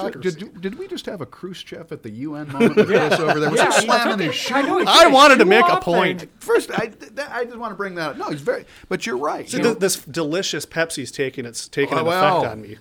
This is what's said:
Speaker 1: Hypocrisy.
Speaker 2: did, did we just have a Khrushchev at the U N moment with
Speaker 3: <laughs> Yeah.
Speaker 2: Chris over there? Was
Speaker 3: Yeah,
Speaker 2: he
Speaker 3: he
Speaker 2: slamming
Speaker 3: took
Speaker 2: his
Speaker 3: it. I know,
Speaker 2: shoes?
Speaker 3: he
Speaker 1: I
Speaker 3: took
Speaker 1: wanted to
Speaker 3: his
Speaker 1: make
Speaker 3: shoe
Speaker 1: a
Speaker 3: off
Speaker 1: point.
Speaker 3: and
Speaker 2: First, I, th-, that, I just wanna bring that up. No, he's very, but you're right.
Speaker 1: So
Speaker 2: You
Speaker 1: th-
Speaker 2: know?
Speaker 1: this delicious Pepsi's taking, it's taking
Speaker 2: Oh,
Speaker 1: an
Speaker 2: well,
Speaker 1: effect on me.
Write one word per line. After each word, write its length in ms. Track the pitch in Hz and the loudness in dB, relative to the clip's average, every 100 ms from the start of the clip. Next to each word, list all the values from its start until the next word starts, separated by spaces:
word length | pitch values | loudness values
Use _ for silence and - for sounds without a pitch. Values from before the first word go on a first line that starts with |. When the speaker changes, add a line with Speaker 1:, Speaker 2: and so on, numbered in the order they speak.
| 196 | -4
Speaker 1:
Hypocrisy. 320 | - 180 156 | -6 -6 -6
Speaker 2:
did, 180 | 208 180 | -12 -10
did 180 | 190 285 | -10 -10
we 120 | 381 | -10
just 160 | 349 - | -10 -10
have 160 | 190 | -10
a 40 | 120 | -12
Khrushchev 640 | - 185 180 - - - | -14 -16 -14 -16 -16 -14
at 100 | - | -14
the 60 | 113 | -14
U 260 | 110 151 147 | -10 -10 -10
N 160 | 147 | -6
moment 240 | 139 233 208 | 2 4 4
with 160 | 202 | 4
Speaker 3:
<laughs> 0 | |
Yeah. 160 | 214 226 | 4 2
Speaker 2:
Chris 120 | 170 | 2
over 180 | 151 151 | 2 0
there? 100 | 151 | 2
Was 120 | - | 2
Speaker 3:
Yeah, 100 | 277 | 4
Speaker 2:
he 80 | 214 | 4
Speaker 3:
he 60 | 226 | 2
Speaker 2:
slamming 320 | 240 254 202 | 2 0 -2
Speaker 3:
took 160 | 160 | -2
Speaker 2:
his 120 | - - | -4 -2
Speaker 3:
it. 60 | |
I 100 | 269 | -2
know, 160 | 277 349 | 0 0
Speaker 2:
shoes? 100 | 190 | 4
Speaker 3:
he 40 | |
Speaker 1:
I 100 | 269 339 | 8 8
Speaker 3:
took 80 | |
Speaker 1:
wanted 220 | 262 294 247 | 8 8 8
to 40 | 185 | 6
Speaker 3:
his 40 | |
Speaker 1:
make 160 | 220 349 | 6 4
Speaker 3:
shoe 60 | |
Speaker 1:
a 40 | - | 2
Speaker 3:
off 80 | 180 | 0
Speaker 1:
point. 360 | 175 175 180 | 0 0 -2
Speaker 3:
and 80 | - _ | -12 _
Speaker 2:
First, 300 | - 453 - | 0 0 0
I, 160 | 202 220 | -6 -6
th-, 280 | - 277 220 | -8 -16 -12
that, 160 | 285 | -8
I 140 | 233 240 | -6 -6
just 100 | 233 | -8
wanna 200 | 226 190 | -10 -8
bring 200 | 196 175 | -8 -6
that 140 | 156 | -8
up. 80 | 240 | -6
No, 100 | 415 | -8
he's 140 | 147 | -6
very, 240 | 160 - - - - | -4 -6 -8 -16 -8
but 160 | 185 - | -6 -4
you're 100 | 123 | -4
right. 320 | 147 359 - | -4 -6 -6
Speaker 1:
So 60 | 262 | 0
Speaker 2:
You 80 | |
Speaker 1:
th- 120 | 233 214 | 0 2
Speaker 2:
know? 40 | |
Speaker 1:
this 160 | 190 - | -2 -2
delicious 640 | - 160 147 175 185 160 - | -8 -6 -4 -4 -4 -6 -6
Pepsi's 460 | 165 165 - 120 | -4 -4 -4 -8
taking, 320 | - 131 - 120 | -6 -6 -6 -10
it's 240 | - - | -12 -6
taking 260 | 143 139 151 | -2 0 0
Speaker 2:
Oh, 60 | |
Speaker 1:
an 60 | 165 | 0
Speaker 2:
well, 320 | 180 190 170 | 2 2 2
Speaker 1:
effect 120 | 123 | -2
on 100 | 110 | -6
me. 160 | 104 110 | -14 -18